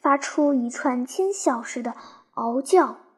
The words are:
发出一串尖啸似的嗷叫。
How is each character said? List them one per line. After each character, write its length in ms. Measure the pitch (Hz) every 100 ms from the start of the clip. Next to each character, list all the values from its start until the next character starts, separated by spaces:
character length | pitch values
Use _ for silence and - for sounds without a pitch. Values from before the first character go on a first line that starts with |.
发 160 | 294 277
出 340 | - - 294
一 160 | 277 240
串 380 | - 277 247 247
尖 220 | - 381
啸 340 | 403 - 240
似 200 | 233 -
的 120 | 240 233 - - _
嗷 260 | - 226 247
叫。 360 | 277 370 269 - -